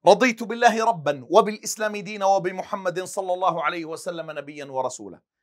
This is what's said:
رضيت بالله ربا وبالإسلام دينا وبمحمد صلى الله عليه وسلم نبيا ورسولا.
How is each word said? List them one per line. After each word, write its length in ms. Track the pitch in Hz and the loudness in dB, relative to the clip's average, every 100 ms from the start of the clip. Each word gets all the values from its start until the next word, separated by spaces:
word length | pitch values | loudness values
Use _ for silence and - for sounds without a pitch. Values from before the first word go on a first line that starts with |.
| 170 | 6
رضيت 380 | 190 254 226 | 8 6 2
بالله 420 | 214 233 240 220 226 | -6 2 2 4 0
ربا 420 | 175 143 143 117 | 0 -2 -4 4
وبالإسلام 680 | 190 202 214 - - 214 208 | 4 4 -2 -8 -6 -4 -6
دينا 280 | 196 208 196 | -8 -2 2
وبمحمد 800 | 196 180 185 - 196 185 170 | 2 0 -8 -8 -6 -4 -4
صلى 300 | 185 202 190 | -6 -6 -4
الله 300 | 180 185 165 | 0 0 0
عليه 220 | 151 175 156 | -2 -4 -10
وسلم 460 | 156 185 165 160 | -10 -10 -10 -10
نبيا 340 | 147 143 147 143 | -12 -12 -14 -8
ورسولا. 560 | 131 127 - 101 80 _ _ | -4 -4 -6 -16 -18 _ _